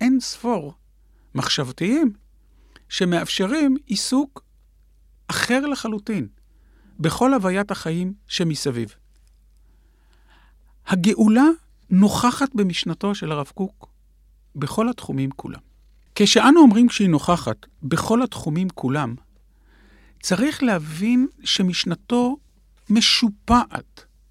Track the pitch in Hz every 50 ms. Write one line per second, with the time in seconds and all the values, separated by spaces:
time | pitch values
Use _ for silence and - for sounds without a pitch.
0 | 220 254 262 254 - - - - - 240 240 185 147 147 170 _ _ _ _ _
1 | _ _ _ _ _ _ - 135 - - - - 139 123 131 - 160 190 247 320
2 | 330 233 202 - _ _ _ _ _ _ _ _ _ _ _ - _ - - -
3 | 185 180 175 170 170 - - - 190 190 262 320 294 277 262 285 - - 202 196
4 | - - 254 269 294 - - - _ _ _ _ _ _ _ _ _ _ _ _
5 | _ _ _ _ _ - - - - - 240 269 277 294 277 - - 220 214 202
6 | - - 220 185 123 101 _ _ _ _ _ _ _ _ _ _ _ _ _ -
7 | 151 160 - - 240 262 277 254 190 185 180 196 202 - 196 - - 160 165 175
8 | 180 185 202 - _ - - - 180 165 151 - - 143 120 120 117 104 - _
9 | _ _ _ _ _ _ _ _ _ _ _ _ _ _ _ _ _ _ _ _
10 | _ _ _ _ _ _ _ _ _ _ _ _ _ _ _ _ - - 196 185
11 | 170 214 208 - 220 214 214 240 277 311 330 - _ _ _ _ _ - 185 185
12 | 202 202 - - - 247 247 - 285 269 - 208 202 185 165 - - 175 160 -
13 | - 202 202 202 175 156 156 147 139 - - - 196 196 - _ - - _ _
14 | _ _ _ _ _ _ _ _ _ _ - 147 151 139 - 208 226 240 240 -
15 | - - 143 135 135 135 - - - - - - _ _ _ _ _ _ _ _
16 | _ _ - - 208 202 - 220 214 247 294 349 302 247 196 226 247 233 - -
17 | 202 185 160 143 - - 175 165 - 117 110 - - - _ - - 131 165 165
18 | - - 220 240 254 233 - - - 160 151 170 185 185 - - - 127 135 151
19 | 143 117 120 131 _ _ _ _ _ _ _ _ _ _ _ _ _ _ _ _
20 | _ _ _ _ - - 185 175 247 302 294 - 277 240 202 170 151 156 156 160
21 | 196 226 247 247 254 330 - - - - - - 196 180 170 - - - 170 -
22 | _ - 240 240 247 247 277 - _ _ _ _ _ _ _ _ _ - 208 233
23 | 220 - - - - 220 208 - _ - 233 247 - - - 127 - _ - -
24 | - _ _ _ _ _